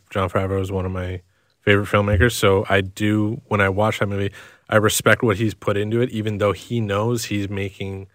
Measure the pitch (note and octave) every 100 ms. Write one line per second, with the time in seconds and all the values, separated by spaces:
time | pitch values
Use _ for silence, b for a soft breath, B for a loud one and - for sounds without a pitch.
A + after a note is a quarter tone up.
0 | _ G2+ F#2 G2+ F#2+ G2 F#2 F#2+ F#2 F#2
1 | F#2 F2+ _ _ _ _ - G2+ G2+ G#2
2 | G2+ G2+ B2 - G2+ G2 - G2 F#2+ -
3 | G#2 G#2+ G#2+ A2+ - G#2 G2 F#2+ G#2+ -
4 | G2+ G2+ G2 - B B B A2 G#2 -
5 | A#2 G#2+ A#2+ F#2+ A2 - - G2+ G#2 A#2
6 | B2+ A2 A2 G2+ G#2 F#2+ - A#2 G#2 G2+
7 | A2+ A#2 - G2+ G2 G2+ G2 - G2 G2
8 | F#2+